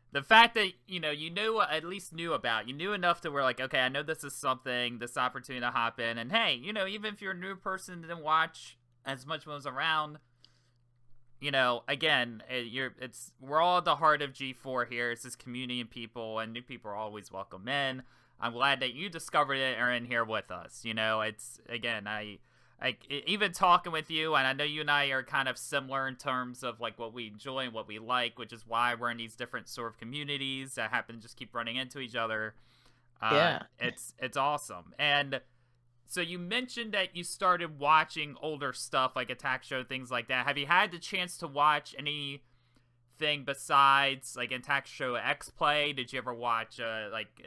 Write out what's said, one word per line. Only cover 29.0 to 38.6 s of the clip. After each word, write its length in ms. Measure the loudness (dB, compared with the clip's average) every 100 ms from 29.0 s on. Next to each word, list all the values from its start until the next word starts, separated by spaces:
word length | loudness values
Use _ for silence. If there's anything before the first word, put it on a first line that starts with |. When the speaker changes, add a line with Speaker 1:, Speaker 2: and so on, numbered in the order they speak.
| -2
Speaker 1:
in 80 | -4
these 180 | -8 -8
different 320 | -8 -8 -8
sort 200 | -8 -8
of 60 | -8
communities 760 | -10 -8 -6 -4 -4 -6 -6 -6
that 140 | -2
happen 260 | -2 -4 -10
to 60 |
just 140 | -16 -16
keep 180 | -8
running 220 | -6 -4 -4
into 240 | -6 -8
each 160 | -6 -2
other. 400 | -2 -2 -4 -8 -20 _ _ _ _ _
Uh, 320 | 2 4 4
Speaker 2:
Yeah. 120 | 2 -6 -6
Speaker 1:
it's, 360 | -6 -6 -12 -8
it's 180 | -4 0
awesome. 560 | 0 0 -4 -12 -12 -2
And 440 | 2 4 2 -4 -6 _ _ _ _ _ -8
so 140 | -4
you 180 | -4 -4
mentioned 540 | -4 -2 -2 -6 -2
that 220 | 0 0 -4
you 80 |
started 540 | -8 0 4 4 0 0
watching 580 | 6 8 6 0 -6 -6
older 300 | -6 -2